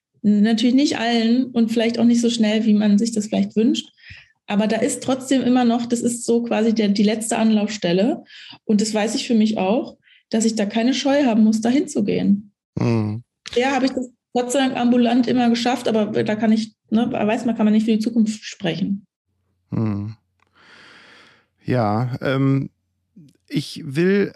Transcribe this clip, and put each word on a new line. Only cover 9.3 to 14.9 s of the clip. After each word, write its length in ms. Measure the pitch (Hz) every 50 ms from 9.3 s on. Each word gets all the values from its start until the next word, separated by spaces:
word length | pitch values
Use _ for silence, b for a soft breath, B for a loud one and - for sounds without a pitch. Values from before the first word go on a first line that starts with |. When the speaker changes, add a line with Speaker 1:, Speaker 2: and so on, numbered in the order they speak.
| 240
Speaker 1:
mich 220 | 214 214 214 214
auch, 400 | - 190 190 220 277 330 - - b b b b b b -
dass 160 | - 220 214
ich 120 | 226 220
da 100 | 220 202
keine 260 | 202 - 226 226 254
Scheu 320 | 277 - - 277 277 285 294
haben 180 | 247 214 226
muss, 200 | 214 220 220 220
da 80 | - 233
hinzugehen. 840 | 254 294 - - - 247 208 - - - 190 196 202 202 214 - _ _ _ _ - -
Speaker 2:
Mhm. 440 | 120 120 117 113 107 104 107 117 - _ _ _ - - -
Speaker 1:
Ja, 160 | 240 247 269
habe 160 | 277 262 262
ich 60 | 262
das 180 | 262 262 254 - - _ _ _ -
Gott 180 | 240 247 247
sei 60 | - 277
Dank 180 | 269 262 -
ambulant 500 | - 240 240